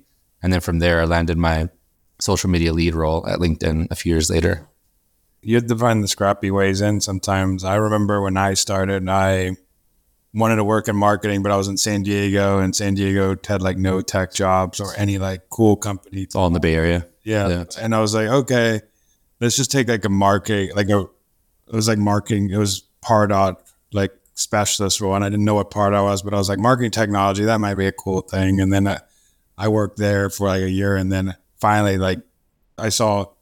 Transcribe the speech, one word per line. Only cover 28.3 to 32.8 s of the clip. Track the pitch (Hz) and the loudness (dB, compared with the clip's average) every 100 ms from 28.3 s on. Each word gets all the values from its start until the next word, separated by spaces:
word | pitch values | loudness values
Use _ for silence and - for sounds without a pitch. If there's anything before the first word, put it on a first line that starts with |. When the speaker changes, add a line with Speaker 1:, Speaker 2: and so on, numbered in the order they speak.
| 95 95 95 | -2 2 2
Speaker 2:
And | 95 | 2
then | 98 98 | 2 0
I, | - - _ _ _ _ - | -2 -10 _ _ _ _ -6
I | 107 | -2
worked | 107 101 - | 0 -2 -2
there | 101 101 98 | 0 0 0
for, | - 98 | -2 -2
like, | 95 | 0
a | 95 | 0
year, | 95 101 98 | 0 0 0
and | 95 | 0
then | 95 95 - _ - | 0 -2 -6 _ -2
finally, | 107 104 104 95 | 2 2 2 2
like, | 95 190 - _ _ _ _ | 0 -2 -8 _ _ _ _
I | - | -8